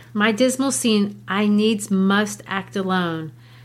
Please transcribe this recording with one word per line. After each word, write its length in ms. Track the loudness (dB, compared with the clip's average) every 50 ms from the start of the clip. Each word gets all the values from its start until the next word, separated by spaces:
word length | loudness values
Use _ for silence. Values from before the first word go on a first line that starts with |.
| -12 -8 -2
My 180 | 0 0 2
dismal 400 | 2 2 2 2 2 0 -2 -2
scene, 500 | -2 0 0 2 2 2 2 0 -4 -8 -8
I 200 | -4 -2 0 2
needs 440 | 2 4 4 4 2 0 0 -2 -2
must 500 | 0 2 2 4 2 2 0 -2 -6 -10 -10
act 300 | -8 -6 -6 -6 -6 -6
alone. 560 | -4 -2 -2 -2 -2 -2 -2 -4 -6 -8 -10 -14 -18 -20 -20 -20 -20